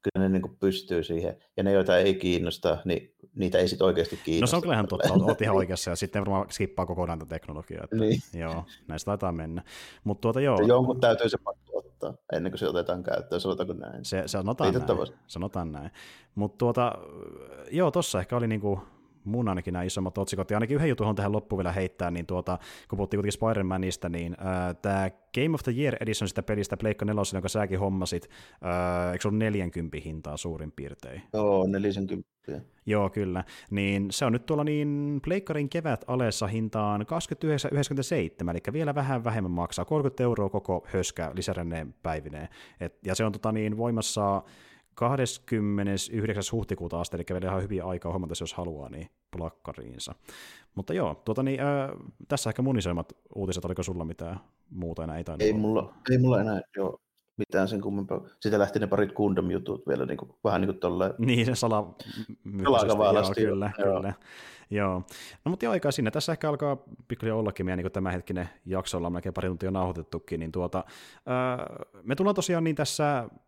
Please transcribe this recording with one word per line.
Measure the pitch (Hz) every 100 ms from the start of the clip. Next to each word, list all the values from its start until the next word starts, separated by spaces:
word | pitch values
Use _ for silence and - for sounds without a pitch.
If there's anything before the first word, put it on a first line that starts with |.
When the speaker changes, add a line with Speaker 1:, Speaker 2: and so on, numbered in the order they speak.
Speaker 1:
kyllä | 101 98 95
ne |
niinku | 95 92 -
pystyy | 98 95 - 87
siihen, | 82 85 85 - _ -
ja |
ne, | 98
joita | 98 92 90
ei | 98
kiinnosta, | 95 90 87 85 - 87 80
niin | 90 82 - _ -
niitä | - 92 92
ei | 92
sit | 92
oikeesti | 95 90 82 82
Speaker 2:
No |
se |
on |
Speaker 1:
kiinnosta | - 80 120 170
Speaker 2:
kyllä | 175
ihan | 117 101
totta, | 92 -
Speaker 1:
tälleen. | 95
Speaker 2:
oot, | 95
oot | 110
ihan | 110 98
oikeassa, | 90 90 -
ja | 85
sitten | 98 104
varmaan | 98 95 101
skippaa | - 95 - 87
kokonaan | 87 87 82
tätä | 76
teknologiaa, | 80 - 76 - 80
että | - 113
Speaker 1:
Niin. | 107 127 -
Speaker 2:
joo, | 87 80 82 80 - -
näin | 78
se | -
taitaa | 101 92
mennä. | 85 80 82 - - - -
Mut | 107 101
tuota | 113 120
joo. | 139 104
Speaker 1:
Ja | 104
jonkun | 123 127 127
täytyy | 123 110 117
se | 95
pakko | - - _ -
ottaa, | - _ - - _
ennen | 78 90
kuin | 92
se | 101
otetaan | 85 85 90
käyttöön, | 87 85 87 87
sanotaanko | 95 90 92
näin? | 85 - -
Speaker 2:
Se, | - 95 -
sanotaan | 101 95 127 190
näin, |
Speaker 1:
Valitettavasti. | 127 - 98 - - _
Speaker 2:
sanotaan | 85 95 95 85
näin. | 73 76 - - - _
Mut | - 101 -
tuota, | 120 120 120 - 85 73 - 76 65 67 -
joo, | 151 175
tossa | 180 165 98
ehkä | 90 120
oli | 117
niinku | 110 104 98 - - _ _
mun | 98 117 113
ainakin | 92 87
nämä | 90
isommat | 90 - 92 -
otsikot, | 95 95 95
ja | 104
ainakin | 113
yhden | 143 160
jutun | 123
haluan | 107 101
tähän | 101
loppuun | 104 - 98
vielä | 87
heittää, | 95 92 - 87
niin | 87 82
tuota, | 90 90 90 - - -
kun | 98
puhuttiin | 98 104
kuitenkin | 101 101
Spider-Manista, | 113 107 92 92 92 87 90
niin, | 85 85 85
ää, | 95 92 90
tää | 87 104 98 95
Game | - _ - 147
of | 156
the | - 120
Year | 143 113
Edition | 110 107 98
sitä | -
pelistä | - 104 98 98
Pleikka | 110 104
nelosen, | 104 104 98 95
jonka | 92
säkin | 107 101 92
hommasit, | 98 95 90 87 - - - -
ää, | 90 87 90 90 90
eikö | 90
se | 107
ollut | 107
neljänkympin | 110 101 87 87 82 76
hintaa | 78 78 73 76
suurin | 87 80 78
piirtein? | - 71 71 62 69 -
Speaker 1:
Joo, | 107 104 98 95
nelisenkymppiä. | 98 104 98 95 90 - _ - 71 - _ -
Speaker 2:
Joo, | 104 98
kyllä. | 104 98 90 - - -
Niin | 101 98 101 98
se | -
on | 135
nyt | 117 -
tuolla | 151
niin | 147 151 147 143 147 143
Pleikkarin | 151 190 196 151 143
kevät | 170 165 120 -
alessa | 127 120 101 104
hintaan | 113 110 107 104 104 107
kaksikymmentäyhdeksän | 165 - - 160 143 139
yhdeksänkymmentäseitsemän, | 143 139 139 127 160 82 - 87
elikkä | 85 -
vielä | 151 156
vähän | 143 135 131
vähemmän | 117 110 92
maksaa, | 87 85 -
kolmekymmentä | 87 151 139 -
euroa | 123 110 98
koko | 101 - 90 -
höskä | 95 90 - 82
lisäränneen | 90 87 87 85 82 71 -
päivineen. | 82 78 73 76 76 - - -
Et, | 85 _ 92
ja |
se | 92
on | 110
tota | 104 113
niin | 107 107 107
voimassa | 120 113 107 - 101 98 - - - - _
kahdeskymmenesyhdeksäs | - 120 135 123 - - 113 104 101 101 98 - 113 107 104 95
huhtikuuta | 117 95 98 85 85
asti, | 85 85
eli | 85
vielä | 90 92
ihan | 95
hyviä | 98 98
aikaa | 87 90 85
hommata | 92 85
se, | 85
jos | 82
haluaa, | - 87 76 67
niin | 65 90 _ _ 90
plakkariinsa. | 82 _ - - 57 64 - - - - - - _
Mutta | - 95
joo, | - 117
tuota | 73 - 110
niin, | 135 135
ö, | 143 143 135 - - - -
tässä | 143 117
ehkä | 110
mun | 131 123
isoimmat | 90 85 80 - _
uutiset, | - 95 90
oliko | 87 90
sulla | 90 90
mitään | 80 85 82 95 - _ _
muuta | 92 85 82
enää? | 80 80
Ei |
tainnut | 85 78
Speaker 1:
Ei | 104
Speaker 2:
olla. | 110
Speaker 1:
mulla, | 107 110 - - -
ei | 127
mulla | 127 113
enää, | 110 101 - 98
joo, | 95 - _ _ _ -
mitään | 104 92 95
sen | 104
kummempaa. | 104 101 95 92 - _
Siitä | 107 104
lähti | 98 107
ne | 101
parit | 98 101
Gundam-jutut | - 104 87 87 90 92 - -
vielä | 64 64
niinku, | - - -
vähän | 104 92
niinku | 95 95
tolleen | 87 87 95 -
Speaker 2:
Niin, | 120 117 117
se |
sala-, | 127 117 107
m-, | 95 - - 110 110 107
myttöisesti, | 101 101 95 120 104
Speaker 1:
salakavalasti, | 104 104 101 95 98
Speaker 2:
joo, | 107
kyllä, | 98 101 98
Speaker 1:
joo. | 98 92
Speaker 2:
kyllä. | 95 98 - - - - -
Joo. | 104 101 92 92 - - -
No | -
mut | 185
joo, | 233
aikaa | 190 147
sinne. | 135 110
Tässä | 156 -
ehkä | 160 156
alkaa | 147 147 135 - - -
pikkuhiljaa | 117 113 110
ollakin | 107 - 92
meidän | 92
niinku | 90
tämänhetkinen | 98 95 90 - 90 85 - -
jakso, | 92 - 90
ollaan | 85
melkein | 87 92
pari | 90 92
tuntia | 87 95
nauhoitettukin, | 95 92 85 78 85 - 82
niin | 82
tuota, | 90 87 92 - - - -
ö, | - 127 127 127 - - - 98
me | 90
tullaan | 139 190
tosiaan | 190 180 170
niin | 165 151
tässä | 151 - 147 139 113 -